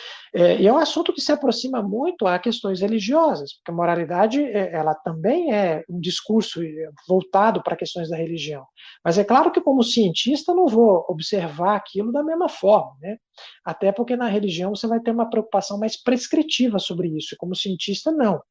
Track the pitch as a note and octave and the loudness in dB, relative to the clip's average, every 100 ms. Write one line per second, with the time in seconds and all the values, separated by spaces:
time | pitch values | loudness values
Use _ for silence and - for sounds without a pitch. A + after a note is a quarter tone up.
0 | - - - - F3 G3 G3 C#4 D4+ D4+ | -18 -18 -8 4 4 6 6 4 2 0
1 | E4+ E4+ - D4 C4+ A#3 B3+ B3+ G3+ G#3+ | -2 -2 0 2 2 -2 -4 -4 -4 -2
2 | D#4+ F4+ G3 F3+ A#3 A3+ G3+ F#3 G3+ A3+ | -4 0 0 0 -2 -4 -4 -2 -2 -2
3 | G3 D4+ D#4+ E3 C#3+ - - E3+ E3+ E3+ | 0 2 2 0 -6 -14 -8 -2 0 0
4 | D#3+ F3 A3 C4+ C#4+ G#3 F#3 E3 D#3 D#3 | -2 2 2 2 0 -2 -2 -2 -2 -2
5 | F3 E3 F3+ E4 E4+ G#3 F#3 D#3 - F3 | -4 -2 0 0 0 0 0 -2 -6 -6
6 | E3 E3+ - A3 G3 - E3 D#3 D#3 D3 | -6 -6 0 0 0 -6 -8 -8 -12 -12
7 | - F#3 F#3 G3 G#3+ F#3 - E3+ E3 F3+ | 0 0 2 2 4 2 -4 -6 -6 -6
8 | E3 E3 D#3+ E3 D3 D3 C3 _ - - | -6 -6 -6 -6 -8 -10 -14 _ -20 -4
9 | E3+ E3+ G3+ B3 E4 F4 D#4 C4+ A#3 A#3+ | 0 2 4 4 4 2 2 2 2 2
10 | G3 D#3+ A#3 D4 - F4 E4+ A3 A3+ F3+ | 2 0 -2 -2 0 2 4 6 6 4
11 | - D#3+ D#3+ G3+ E3+ D3 F3+ G#3 - F#3+ | 2 -6 -4 -4 -4 -2 0 0 -4 -6
12 | A3 C4 D#4 E4 F4+ - F#3+ G#3 C3+ C3+ | -4 -2 -2 -2 -2 0 4 4 2 -10
13 | E3 A3+ _ - - - - D#3+ G3 G3 | -14 -14 _ -20 -20 -14 -12 -2 0 0
14 | A#3+ B3 A#3+ G3+ G3+ E3 F#3 G#3 A3+ A3+ | -2 -2 -2 0 -2 -2 -4 -4 -2 -2
15 | A#3 A#3 A#3 A3+ G#3+ G3+ G3 G3+ G#3+ - | -2 -2 -2 -2 0 -2 -2 -4 -6 -4
16 | - B3 - D#4 D#4 - B3 G3+ - F3 | -2 -2 0 0 0 0 0 0 -4 -4
17 | F3 D#3 C#3+ - F3 F#3 G3+ F#3 - G3 | -4 -6 -8 -10 -8 -6 -6 -6 -6 -4
18 | D#4 D#4+ A3+ D#3+ - | -2 0 2 0 -6